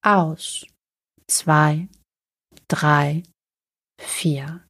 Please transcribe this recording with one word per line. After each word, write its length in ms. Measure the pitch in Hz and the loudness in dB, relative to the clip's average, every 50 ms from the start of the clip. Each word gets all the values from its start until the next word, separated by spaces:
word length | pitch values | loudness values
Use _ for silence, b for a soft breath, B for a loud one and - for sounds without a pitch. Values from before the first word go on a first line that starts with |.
| _ | _
Aus. 600 | 208 208 196 170 160 160 - - - - - - _ _ _ _ _ _ _ _ _ _ _ _ | 4 4 4 2 0 -4 -8 -12 -12 -12 -12 -14 _ _ _ _ _ _ _ _ _ _ _ _
Zwei, 640 | _ - - - 170 156 151 151 151 151 156 175 196 _ _ _ _ _ _ _ _ _ _ _ _ _ - _ _ | _ -4 -4 0 2 4 4 4 4 2 -2 -6 -10 _ _ _ _ _ _ _ _ _ _ _ _ _ -20 _ _
drei, 540 | - - - 151 147 147 143 143 151 160 175 _ _ _ _ _ _ _ _ _ _ _ _ _ _ _ | -4 0 2 2 4 4 2 0 -2 -4 -6 _ _ _ _ _ _ _ _ _ _ _ _ _ _ _
vier. 640 | - - - - - 170 151 135 139 143 160 175 _ _ | -12 -10 -10 -4 -2 -2 -2 -2 -6 -12 -14 -16 _ _